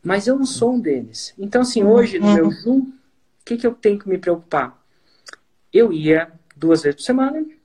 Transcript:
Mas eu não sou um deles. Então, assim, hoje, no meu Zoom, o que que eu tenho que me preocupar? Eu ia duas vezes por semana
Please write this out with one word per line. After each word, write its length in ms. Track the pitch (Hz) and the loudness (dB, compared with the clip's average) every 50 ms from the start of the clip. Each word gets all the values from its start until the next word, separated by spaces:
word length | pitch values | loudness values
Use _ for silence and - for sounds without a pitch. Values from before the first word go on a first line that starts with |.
| _ | _
Mas 220 | 170 185 202 202 | -2 -4 -2 0
eu 100 | 233 262 | -2 -2
não 100 | 277 269 | 0 -2
sou 280 | 254 - - 233 240 254 | -4 -4 -2 -2 -2 -2
um 60 | 247 | -2
deles. 560 | 214 156 139 127 113 110 - - - - _ - | -2 -2 -4 -4 -6 -12 -16 -18 -18 -18 _ -14
Então, 240 | 196 202 - 240 | -14 -4 -2 -2
assim, 220 | 254 247 - 233 202 | -2 0 0 0 2
hoje, 340 | 202 226 240 233 220 - 175 | 4 4 4 4 2 -2 0
no 160 | 202 208 208 | 2 4 4
meu 180 | 165 160 165 | 4 2 0
Zoom, 280 | - - - 226 262 269 | 0 -4 -2 0 0 0
o 120 | 262 - - _ _ _ _ _ _ _ _ _ _ | 0 -2 -10 _ _ _ _ _ _ _ _ _ _
que 120 | - 233 233 | -8 -8 -2
que 100 | 233 233 | -2 -4
eu 60 | 233 | -4
tenho 260 | _ - 214 202 202 | _ 0 0 0 0
que 100 | - 196 | -4 -6
me 80 | 185 180 | -6 -4
preocupar? 680 | 185 180 175 165 170 _ - 147 127 123 - _ _ _ _ _ _ _ _ _ _ - - _ _ _ _ _ _ _ | -2 -2 -2 -2 -4 _ -4 -4 -4 -4 -10 _ _ _ _ _ _ _ _ _ _ -20 -20 _ _ _ _ _ _ _
Eu 220 | - 190 233 220 170 | 2 4 4 4 2
ia 380 | 156 156 156 156 160 165 165 _ - _ _ _ | -2 0 2 2 2 0 -4 _ -20 _ _ _
duas 260 | 143 151 160 165 156 | -4 2 2 2 2
vezes 140 | - 147 143 | 2 -2 -4
por 80 | _ - | _ -4
semana 420 | - 254 262 262 277 294 320 311 - - _ _ | -2 0 0 0 -2 -2 -6 -8 -10 -12 _ _